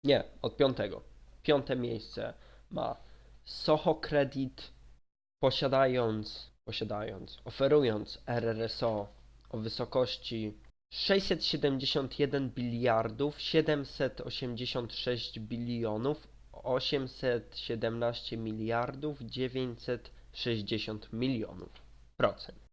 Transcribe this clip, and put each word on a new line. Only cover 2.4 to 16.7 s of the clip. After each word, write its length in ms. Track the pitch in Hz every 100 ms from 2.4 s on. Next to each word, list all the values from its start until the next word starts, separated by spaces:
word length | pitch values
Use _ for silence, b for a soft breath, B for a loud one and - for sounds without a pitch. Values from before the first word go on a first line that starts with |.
| b b b
ma 260 | - 120 - b b b b
Soho 500 | - - - 151 180
Credit, 800 | - - 147 135 135 131 - - - - - _ _ _ _
posiadając, 1080 | 135 - 139 135 135 127 117 110 104 - - _
posiadając, 720 | - 107 107 104 113 95 - -
oferując 760 | - - 135 151 127 107 98 - -
R 180 | 120
R 180 | 113 110
S 200 | 113 -
O 260 | 117 107 101 - - - -
o 80 | 113
wysokości 1000 | 110 - 123 131 123 - - 117 107 - - _ _
sześćset 520 | - - 196 190 160
siedemdziesiąt 760 | - 147 143 135 127 147 131 -
jeden 320 | 139 139 131
biliardów 880 | 123 123 117 120 110 113 107 143 -
siedemset 800 | - 160 156 147 135 - 135 -
osiemdziesiąt 720 | 123 - 127 117 123 127 120
sześć 480 | - - 120 - -
bilionów 880 | 110 120 120 117 110 107 127 147 - - -
osiemset 1080 | - 127